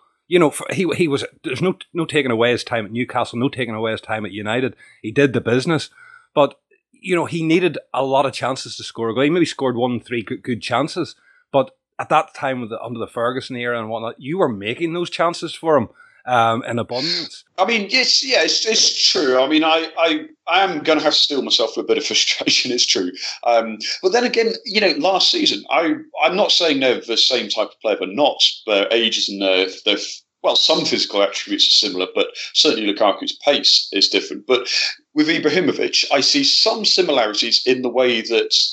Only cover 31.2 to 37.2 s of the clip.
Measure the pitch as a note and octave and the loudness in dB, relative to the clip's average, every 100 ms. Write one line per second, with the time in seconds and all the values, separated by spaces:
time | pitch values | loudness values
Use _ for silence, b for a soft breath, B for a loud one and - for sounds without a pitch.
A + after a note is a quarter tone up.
31.2 | G2+ - - G2+ - - G#2 F#2 F#2 G#2 | 0 0 -4 0 2 2 2 -2 -2 -2
32.2 | F#2 - B B D#3 A2 G#2+ G2+ G#2 F#2+ | -2 -4 B B 2 2 0 2 2 0
33.2 | F#2 - - A2 F#2+ - - G2+ F#2+ G2+ | -4 -4 0 2 4 2 0 0 2 0
34.2 | - F2+ - B2 - B B B _ D3 | -2 -6 0 0 0 B B B _ 0
35.2 | D3+ D#3+ D3 F#3 D3 - - - - D3 | 0 2 0 2 0 0 0 0 2 2
36.2 | C3 D3 C#3 - A3 A3+ G#3 - F3 C3+ | 2 2 2 2 2 0 2 2 2 2